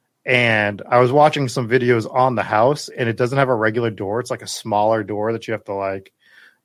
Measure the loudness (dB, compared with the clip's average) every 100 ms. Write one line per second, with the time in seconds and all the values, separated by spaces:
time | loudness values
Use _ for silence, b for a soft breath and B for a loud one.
0 | _ _ 0 2 2 2 0 -4 0 2
1 | 4 6 4 2 -4 -4 0 2 2 0
2 | 0 0 2 0 0 2 2 2 -6 -4
3 | -4 -2 -2 0 0 2 0 0 -4 -4
4 | -6 -6 -6 -10 -10 -10 -2 0 2 0
5 | -2 -4 -4 -6 -6 -8 -6 -6 -6 -8
6 | -12 _ b b b b